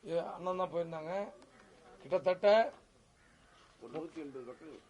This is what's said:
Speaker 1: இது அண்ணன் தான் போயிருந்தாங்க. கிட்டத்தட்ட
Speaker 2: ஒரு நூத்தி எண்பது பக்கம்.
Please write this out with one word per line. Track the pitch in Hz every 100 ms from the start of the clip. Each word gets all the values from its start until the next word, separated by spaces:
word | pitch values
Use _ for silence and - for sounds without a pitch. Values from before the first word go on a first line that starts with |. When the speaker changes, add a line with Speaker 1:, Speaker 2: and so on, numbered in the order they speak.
| 160
Speaker 1:
இது | 170 165 -
அண்ணன் | 180 185
தான் | 180
போயிருந்தாங்க. | 160 170 165 156 190 208 - - - - - - -
கிட்டத்தட்ட | 139 175 180 180 208 214 247 - - _ _ _ - _ - - - -
Speaker 2:
ஒரு | 117 139
நூத்தி | 165 165 143
எண்பது | 131 123
பக்கம். | 127 160 120